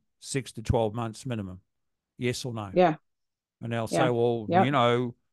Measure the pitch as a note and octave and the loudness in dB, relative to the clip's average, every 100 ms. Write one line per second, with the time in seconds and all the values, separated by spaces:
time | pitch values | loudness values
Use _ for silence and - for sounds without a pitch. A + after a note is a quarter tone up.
0 | _ _ - C3+ - - G#2+ B2 A2 A2+ | _ _ -8 -8 -6 -6 -2 0 0 -2
1 | A2+ G#2+ C3+ A2+ F#2+ F#2 _ _ _ _ | -8 -8 -8 -6 -8 -12 _ _ _ _
2 | _ - B2 A#2 C3 A2+ G2+ B2+ F3 - | _ -6 -4 -4 -6 -8 -2 4 4 2
3 | _ _ _ _ _ - A#2 A#2 A2 - | _ _ _ _ _ -14 -6 -4 -2 0
4 | B2+ A#2+ A#2+ A#2 G#2+ E3+ C#3+ C#3+ A#2+ A#2+ | 2 2 2 0 0 2 4 4 4 4
5 | B2 - _ | 0 -8 _